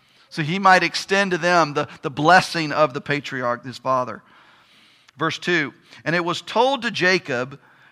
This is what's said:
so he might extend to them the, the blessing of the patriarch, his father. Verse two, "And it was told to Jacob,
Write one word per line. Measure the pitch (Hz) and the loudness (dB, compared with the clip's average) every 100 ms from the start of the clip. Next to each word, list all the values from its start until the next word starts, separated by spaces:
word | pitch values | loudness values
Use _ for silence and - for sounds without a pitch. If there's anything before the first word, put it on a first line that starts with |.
| _ _ _ | _ _ _
so | 165 | -6
he | 151 190 | -4 2
might | 190 185 | 6 6
extend | 165 - - 196 196 | 4 -4 -2 0 2
to | 175 | 0
them | 175 180 151 | 2 2 2
the, | 143 143 - | -2 -6 -8
the | 151 | -10
blessing | 135 156 180 - 170 151 | 0 4 6 4 -2 -2
of | 139 151 | 0 0
the | 143 | 0
patriarch, | - 143 - 131 123 120 127 | -4 -6 -6 -6 -4 -4 -8
his | 113 | -8
father. | 131 131 120 - - _ _ _ _ _ _ _ _ - | -2 -2 -4 -10 -18 _ _ _ _ _ _ _ _ -6
Verse | 160 - | -6 -4
two, | 175 175 135 - _ - 151 | -2 0 -2 -8 _ -10 -4
"And | 175 | -2
it | |
was | 170 165 | -2 -4
told | - 214 254 269 | -4 0 0 0
to | 226 | -4
Jacob, | 156 180 185 - 123 127 139 _ _ _ | -2 0 0 -2 -6 -6 -12 _ _ _